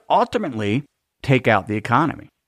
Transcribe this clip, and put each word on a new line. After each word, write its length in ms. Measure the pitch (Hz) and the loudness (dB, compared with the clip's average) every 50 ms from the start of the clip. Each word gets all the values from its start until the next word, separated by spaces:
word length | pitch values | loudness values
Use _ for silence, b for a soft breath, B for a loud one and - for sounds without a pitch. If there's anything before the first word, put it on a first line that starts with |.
| - - | -2 -2
ultimately 720 | 143 185 233 233 - 247 214 156 123 110 104 101 104 135 147 _ _ _ _ _ _ _ - | 0 0 0 0 -2 -4 -4 -6 -6 -4 -2 -2 -2 -2 -4 _ _ _ _ _ _ _ 0
take 240 | - 135 127 123 | 2 2 2 4
out 220 | 123 110 101 92 - | 4 2 2 2 -2
the 80 | 104 | -4
economy. 520 | 107 110 - 120 131 160 147 - - - - _ _ _ | -6 -2 0 0 2 2 0 -4 -8 -14 -20 _ _ _